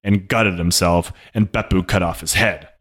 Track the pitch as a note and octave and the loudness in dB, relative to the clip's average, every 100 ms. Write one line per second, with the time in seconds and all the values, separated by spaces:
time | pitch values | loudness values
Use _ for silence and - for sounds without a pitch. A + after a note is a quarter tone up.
0 | G#2 G2+ F#2+ A#2 G#2+ F2 E2+ - F2 F2 | 0 -2 0 0 0 0 0 2 2 2
1 | - - - A2 G#2 A2+ G#2 F#2+ F2+ G2+ | 0 -12 -8 -2 0 -2 0 0 2 0
2 | E2+ D#2+ E2 - A2 F2 - _ | 0 -4 -4 0 0 -2 -14 _